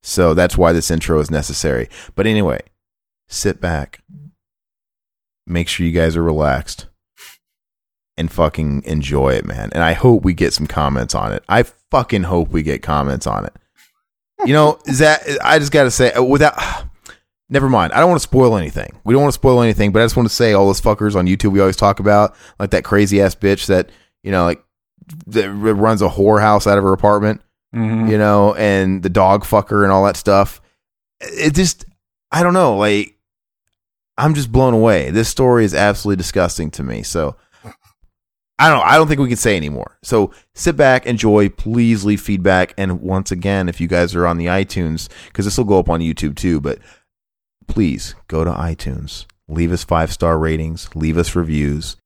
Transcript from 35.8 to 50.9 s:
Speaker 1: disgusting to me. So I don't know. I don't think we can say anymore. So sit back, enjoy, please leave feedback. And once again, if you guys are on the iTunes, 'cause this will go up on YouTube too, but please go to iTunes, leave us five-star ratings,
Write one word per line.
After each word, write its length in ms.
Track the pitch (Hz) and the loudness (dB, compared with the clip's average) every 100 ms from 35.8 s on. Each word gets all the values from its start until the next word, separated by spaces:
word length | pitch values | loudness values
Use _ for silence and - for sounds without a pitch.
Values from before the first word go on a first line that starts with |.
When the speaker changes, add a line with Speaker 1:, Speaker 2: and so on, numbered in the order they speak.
| 104 101 104 95 | 0 0 -2 -2
Speaker 1:
disgusting 500 | 85 98 87 - 76 | -2 -2 -2 -4 -8
to 100 | - | -8
me. 180 | 67 55 | -10 -8
So 340 | 64 87 73 - _ _ - - _ _ _ _ _ _ _ - | -8 -4 -4 -6 _ _ -20 -20 _ _ _ _ _ _ _ 0
I 80 | 151 | 2
don't 100 | 143 | 4
know. 60 | |
I 120 | 85 143 | 4 4
don't 120 | 156 | 4
think 120 | 143 | 2
we 80 | 131 | 0
can 80 | 120 | 0
say 200 | 120 98 | 0 0
anymore. 420 | 73 67 50 _ | -2 -8 -12 _
So 300 | - 117 98 - _ | -2 0 0 -4 _
sit 220 | - 175 147 | -6 -4 2
back, 300 | 139 127 120 | 2 2 0
enjoy, 420 | 117 110 104 101 | -2 2 4 2
please 560 | - 110 117 117 110 | -2 -4 0 2 2
leave 160 | 101 101 | 0 -2
feedback. 540 | - 98 92 92 92 - | -2 -2 2 2 0 -4
And 240 | 98 90 | -4 -4
once 300 | 90 95 95 | -4 -4 -4
again, 360 | 92 98 98 90 | -6 -2 -2 -2
if 120 | 85 | -4
you 60 | 85 | -2
guys 260 | 90 87 | 0 0
are 120 | 87 87 | 0 -2
on 100 | 85 | -2
the 100 | 85 | -2
iTunes, 600 | 92 98 - 82 80 - - - | -2 -2 -4 -6 -6 -10 -18 -14
'cause 120 | - 101 | -6 -4
this 100 | 117 | -2
will 80 | |
go 140 | 110 98 | 0 0
up 100 | 87 | 0
on 120 | 85 | -2
YouTube 360 | 82 80 78 71 | -2 -4 -6 -4
too, 240 | 92 80 | -2 -2
but 180 | 71 - _ _ _ _ _ _ _ _ - | -4 -10 _ _ _ _ _ _ _ _ -8
please 460 | - 92 62 - - _ | -2 -2 -2 -10 -18 _
go 160 | 80 | -4
to 60 | 85 | -4
iTunes, 720 | - 85 80 76 65 71 - - _ _ | -4 -6 -6 -8 -10 -12 -16 -20 _ _
leave 240 | 78 85 | -4 -2
us 100 | 87 | -2
five-star 540 | - 82 80 - 85 80 | -2 -2 -2 -2 -2 0
ratings, 520 | 80 78 80 80 - | -2 -4 -6 -10 -12